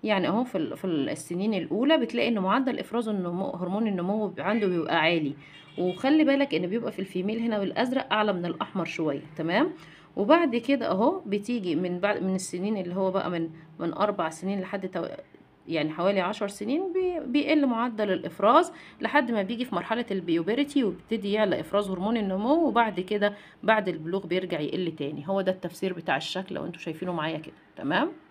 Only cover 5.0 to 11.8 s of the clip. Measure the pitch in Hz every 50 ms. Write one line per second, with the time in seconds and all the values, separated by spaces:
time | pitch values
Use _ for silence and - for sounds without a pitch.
5 | 156 165 175 170 156 139 135 - - - - - - - - - 180 180 180 -
6 | - 269 294 311 302 262 277 277 277 277 - 160 180 175 190 240 233 233 - -
7 | 190 190 - 185 180 202 220 226 226 233 220 208 196 190 - - 233 254 254 269
8 | - - 214 214 214 214 196 175 170 175 165 - - - - 190 165 160 - -
9 | 165 156 139 147 - - - - 160 165 175 214 294 370 - - - - - -
10 | - - - - 202 208 302 339 349 294 233 240 240 - 277 269 233 - - 190
11 | 220 269 370 381 - 208 196 208 208 - 247 240 190 180 160 147